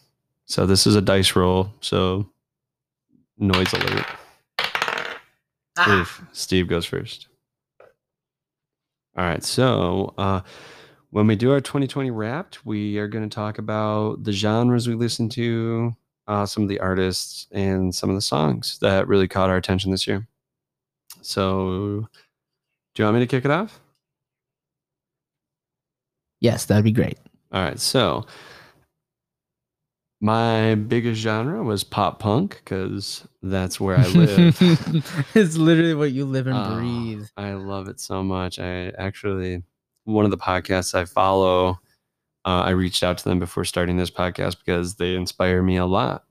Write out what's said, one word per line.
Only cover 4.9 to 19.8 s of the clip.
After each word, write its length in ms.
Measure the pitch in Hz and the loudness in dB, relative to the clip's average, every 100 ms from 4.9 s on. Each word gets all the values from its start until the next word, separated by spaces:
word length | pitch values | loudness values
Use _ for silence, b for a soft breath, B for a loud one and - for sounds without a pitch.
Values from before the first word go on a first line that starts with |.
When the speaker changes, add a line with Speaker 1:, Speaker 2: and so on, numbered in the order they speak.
| - - - - _ _ _ _ - | -6 -8 -12 -18 _ _ _ _ -2
Speaker 2:
Ah. 220 | 175 98 | 2 2
Speaker 1:
Oof, 240 | 87 - - | 0 -8 -16
Steve 360 | - - 92 87 | -12 -2 0 0
goes 160 | 85 - | -2 -4
first. 420 | 90 117 - - _ _ _ _ _ - _ _ _ _ _ _ _ _ _ _ _ _ - | -6 -8 -14 -20 _ _ _ _ _ -20 _ _ _ _ _ _ _ _ _ _ _ _ -2
All 80 | |
right, 180 | 90 - | -2 -2
so, 720 | - - 131 107 90 92 - - | -2 2 2 4 0 0 -2 -2
uh, 220 | 98 95 - B B B B B B | -2 -2 -6 B B B B B B
when 160 | 104 107 | 2 2
we 100 | 104 | 4
do 140 | 123 | 2
our 80 | 139 | 2
twenty 260 | - 143 135 | 0 -4 -4
twenty 240 | 143 131 | -4 -6
Wrapped, 540 | 113 107 143 196 - | -4 -6 -8 -12 -14
we 340 | 123 104 104 104 | -8 -6 -4 -4
are 100 | 104 | -6
gonna 200 | 110 107 | -6 -8
talk 300 | 110 107 107 | -6 -6 -6
about 680 | 110 107 107 107 107 - | -6 -4 -2 -2 -2 -4
the 80 | 110 | -4
genres 540 | 98 107 113 123 123 120 | -2 2 2 4 2 0
we 60 | |
listen 340 | 113 120 - 113 | -2 -2 -2 -4
to, 640 | 120 117 113 113 117 117 113 _ _ - | -2 -2 -2 -2 -2 -4 -6 _ _ -4
uh, 200 | 104 101 | -2 0
some 160 | - | 0
of 60 | 98 | -2
the 100 | 98 | 0
artists, 680 | 95 92 92 92 - - - | 0 0 0 -2 -8 -12 -10
and 420 | 98 98 95 92 | -4 -2 0 -2
some 140 | - 101 | -2 -2
of 60 | 98 | -2
the 60 | |
songs 560 | - 135 156 120 - - | 0 0 0 0 -4 0
that 280 | 107 95 95 | 2 2 4
really 200 | 98 92 | 2 2
caught 220 | 98 95 | 2 2
our 60 | 92 | 2
attention 340 | - 92 | 0 0